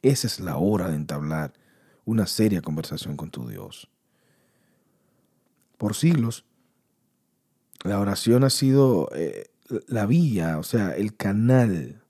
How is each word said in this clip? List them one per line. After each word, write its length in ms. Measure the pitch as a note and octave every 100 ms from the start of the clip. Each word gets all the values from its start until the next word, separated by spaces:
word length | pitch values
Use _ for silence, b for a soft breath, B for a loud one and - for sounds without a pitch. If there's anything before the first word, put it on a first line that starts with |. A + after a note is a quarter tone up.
Esa 240 | C3 C#3 A2+
es 120 | -
la 160 | F#2 D2+
hora 340 | F#2+ G#2 F2+
de 60 | D2+
entablar 580 | D2 D2 D2+ D#2 D2 b b b b b -
una 220 | A2+ G2
seria 340 | - A2 F#2
conversación 560 | D#2 D#2 D#2 - - D2
con 120 | D#2
tu 200 | - A#1+
Dios. 400 | G#1 G2 - - _ _ _ _ _ _ _ _ _ _ _ _ _ _ _ _ _ _ _
Por 180 | G#2+ G#2
siglos, 500 | E3 D#3+ A2+ - _ _ _ _ _ _ _ _ _ _ _ _ _ -
la 160 | F#2+ G2+
oración 460 | G2+ G2+ A2+ A#2+ C3+
ha 60 |
sido, 580 | - C3+ C3+ C3+ G2+ -
eh, 360 | C#2+ E2 G1+ - _ _ A#2 -
la 180 | A#2 G#2
vía, 540 | D#3+ D#3+ G#2 E2 D#2
o 40 |
sea, 320 | - A#2 F#2+ D#2+
el 220 | G#2 -
canal 840 | G2+ G#2 A#2 C3 A#2 F2 B1+ C#2+ _